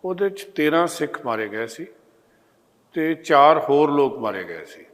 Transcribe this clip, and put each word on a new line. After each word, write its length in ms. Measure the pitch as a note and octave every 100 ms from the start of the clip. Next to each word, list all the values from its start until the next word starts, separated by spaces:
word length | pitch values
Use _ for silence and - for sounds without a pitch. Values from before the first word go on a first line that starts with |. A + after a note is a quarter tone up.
ਉਹਦੇ 260 | F#3 F#3 G3
'ਚ 120 | G3
ਤੇਰਾਂ 440 | - - D3+ E3 E3+
ਸਿੱਖ 400 | - D3 - B2+
ਮਾਰੇ 220 | A2 G#2+
ਗਏ 180 | G#2+ A2+
ਸੀ 200 | - F3 - _ _ _ _ _ _ _ _ _
ਤੇ 200 | E3 D#3
ਚਾਰ 440 | D#3 - D3 D3 D#3+
ਹੋਰ 320 | C3+ C#3+ D3+
ਲੋਕ 280 | C#3+ C3+ -
ਮਾਰੇ 260 | A2 F#2+
ਗਏ 200 | F2 E2
ਸੀ। 200 | D#2 - -